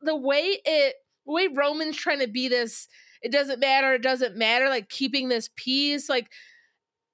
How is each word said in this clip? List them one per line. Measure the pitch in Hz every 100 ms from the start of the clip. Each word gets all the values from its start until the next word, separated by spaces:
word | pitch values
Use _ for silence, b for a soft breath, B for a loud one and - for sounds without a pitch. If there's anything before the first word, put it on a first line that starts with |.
the | 302 311
way | 262 285 349 392 -
it, | 311 277 - _ _ -
the |
way | 320 381
Roman's | 269 285 302 311 302
trying | - 285
to | 254
be | 233 254
this, | 247 233 - - B B B
"It | 240
doesn't | 285 277 247
matter, | 269 269 269
it | 254
doesn't | 262 254 247 196
matter," | 220 240 269
like, | 254 196
keeping | - 269 277 254
this | 233 - -
peace, | - 269 285 294 277
like, | 240 - B B B B B _ _ _